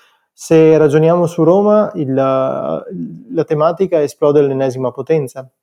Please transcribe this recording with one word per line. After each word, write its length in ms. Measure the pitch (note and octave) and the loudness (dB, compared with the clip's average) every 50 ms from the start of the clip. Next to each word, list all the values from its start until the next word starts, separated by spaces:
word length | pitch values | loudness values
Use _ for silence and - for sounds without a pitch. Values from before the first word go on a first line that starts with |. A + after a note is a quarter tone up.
| _ _ _ _ _ _ _ | _ _ _ _ _ _ _
Se 440 | - - - E3 D#3+ D#3+ D#3 D#3+ | -10 -2 2 4 4 6 6 6
ragioniamo 500 | D#3 D#3 C#3+ C#3 D#3 D#3+ D#3+ F3 F3 F3 | 4 4 2 2 2 2 2 2 2 0
su 160 | E3 - E3+ D#3+ | -2 -2 0 2
Roma, 480 | E3 F3+ G3+ G3+ G#3 G#3 G#3+ G#3 - - | 2 2 2 2 2 2 2 0 -2 -4
il, 180 | F3 D3 C3 C3 | -6 -6 -4 -2
la 1300 | C3+ C3+ C3+ C3+ C3 C3 C3+ C3+ C3+ - D2+ D#2+ - - - F#3+ - - - - - - - E3 E3 D3+ | -2 0 0 0 0 -2 -2 -4 -6 -6 -6 -6 -8 -8 -10 -12 -12 -12 -12 -14 -16 -16 -8 -6 -4 -4
tematica 560 | - D#3+ D3 D3+ E3 E3+ D#3+ F#3+ F3 F3 D#3 | -2 -2 0 0 0 0 -2 -2 -2 0 0
esplode 380 | D3 C3+ - - D#3 D3 C#3+ D3+ | -2 -2 -4 -2 0 2 4 2
all'ennesima 520 | C#3+ C#3 C3+ C3 C3+ C3 A#2+ C3 B2+ B2 | 2 0 0 -2 -4 -4 -4 -4 -6 -6
potenza, 580 | - C#3 B2 - D#3+ D#3 C#3 B2 - C3+ C3 B2+ _ _ | -6 -6 -4 -2 -2 -2 -2 -6 -10 -16 -18 -20 _ _